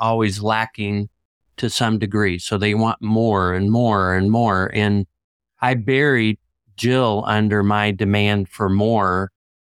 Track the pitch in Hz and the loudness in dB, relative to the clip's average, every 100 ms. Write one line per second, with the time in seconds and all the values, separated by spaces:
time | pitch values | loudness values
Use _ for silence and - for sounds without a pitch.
0 | 113 113 107 101 107 110 113 - 101 104 | -2 0 0 -2 -2 -2 -2 -6 -6 -4
1 | 104 _ _ _ _ - 117 - 117 107 | -6 _ _ _ _ -6 -4 -2 0 0
2 | 101 104 98 90 - 104 104 104 113 - | -2 0 0 -2 -4 -2 0 0 0 -2
3 | 107 110 113 98 90 90 101 117 117 101 | -2 0 2 2 0 0 0 2 2 2
4 | 92 92 101 117 113 92 92 107 104 101 | 2 2 2 2 2 0 0 0 0 0
5 | 95 _ _ _ _ - 123 127 110 131 | -4 _ _ _ _ -4 -2 -2 0 0
6 | 147 123 110 104 _ _ _ - 120 131 | 2 2 0 -2 _ _ _ -4 0 2
7 | 120 104 - 107 107 104 101 104 104 98 | 0 0 0 0 2 2 0 0 0 0
8 | 101 104 104 104 95 - 98 98 110 110 | 0 2 2 0 -4 -4 0 0 2 0
9 | 95 90 95 _ _ _ | 0 0 -4 _ _ _